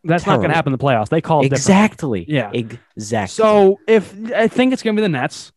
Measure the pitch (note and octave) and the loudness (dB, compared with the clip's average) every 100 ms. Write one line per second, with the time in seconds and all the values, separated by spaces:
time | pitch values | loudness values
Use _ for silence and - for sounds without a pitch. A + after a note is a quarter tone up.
0 | D#3+ E3+ G3+ G3 F3+ D#3+ D3 C3 C#3 A#2 | 0 0 2 2 2 0 0 -2 0 0
1 | G#2 D#3+ - D#3 C3+ C#3 E3+ F#3+ G#3+ - | 0 -2 0 0 2 0 4 4 4 -2
2 | D3+ G2+ E2+ D3 G#2 A#2 A2 A#2 _ - | -6 -6 -4 -4 -4 -6 -8 -14 _ -16
3 | G#2+ A2+ F#2+ - A3 G#3 G3 G3 - A3 | -6 -4 -4 0 2 4 4 2 2 0
4 | E3+ G3 A3 G#3 A3+ - B3+ C4 A3+ G#3+ | 0 -14 -6 -2 0 0 0 0 -2 -2
5 | G#3+ C#3 D3 - - | 0 -2 -4 -8 -20